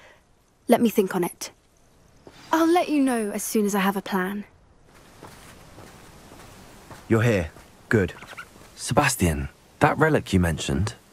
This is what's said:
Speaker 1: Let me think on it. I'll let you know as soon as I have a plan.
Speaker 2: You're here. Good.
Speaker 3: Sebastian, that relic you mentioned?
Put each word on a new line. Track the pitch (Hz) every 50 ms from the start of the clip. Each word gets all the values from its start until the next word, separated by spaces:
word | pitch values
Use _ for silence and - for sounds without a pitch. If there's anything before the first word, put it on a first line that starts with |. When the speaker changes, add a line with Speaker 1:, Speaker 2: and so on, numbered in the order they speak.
| - - - _ _ _ _ _ _ _ _ _ _ -
Speaker 1:
Let | 233 214
me | 240 220
think | - - 196 185 -
on | 185 175
it. | - - _ - - - _ _ _ _ _ _ _ _ _ _ _ _ _ _ - - - - - -
I'll | 320 330 330
let | 349 359 339 -
you | 302 294
know | 269 262 247 233 214 202
as | 208 208 -
soon | - - 226 208
as | 202 202
I | 202
have | 190 196 196
a | 196 -
plan. | - - 190 180 190 202 208 196 - _ _ _ _ _ _ _ _ _ - - - - - - - - - - - - - - - - - - - - - - - - - - - - - - - - - - - - - - - - - - -
Speaker 2:
You're | 110 110 113
here. | 120 107 95 80 78 - - - - - - - -
Good. | - 107 90 85 - - - - - - - - - - - - -
Speaker 3:
Sebastian, | - - - 120 98 85 - - - 92 87 76 73 69 - - _ _ _ _ _
that | - 156 - 104
relic | 151 160 147 117 - - -
you | 92
mentioned? | 87 85 78 - - - 71 71 98 110 - - _ _